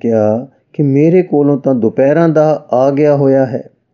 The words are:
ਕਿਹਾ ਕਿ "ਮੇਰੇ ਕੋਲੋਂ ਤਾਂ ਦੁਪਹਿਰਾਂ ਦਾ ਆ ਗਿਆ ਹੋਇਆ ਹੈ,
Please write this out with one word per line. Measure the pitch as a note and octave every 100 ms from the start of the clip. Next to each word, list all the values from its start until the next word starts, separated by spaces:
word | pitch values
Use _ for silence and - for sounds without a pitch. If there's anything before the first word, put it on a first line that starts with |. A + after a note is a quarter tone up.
ਕਿਹਾ | A#2+ A2 G#2+ A2 C#3 _ _
ਕਿ | -
"ਮੇਰੇ | C#3+ C#3 D#3+ F#3
ਕੋਲੋਂ | F3+ D3 C#3+ C#3+
ਤਾਂ | C#3
ਦੁਪਹਿਰਾਂ | B2+ G#2+ - C3+ D3+ E3+
ਦਾ | D#3 D#3 D3+ -
ਆ | A#2+ C3+
ਗਿਆ | C#3 D3+ C#3+
ਹੋਇਆ | C3+ C3+ C3
ਹੈ, | C3 - _ _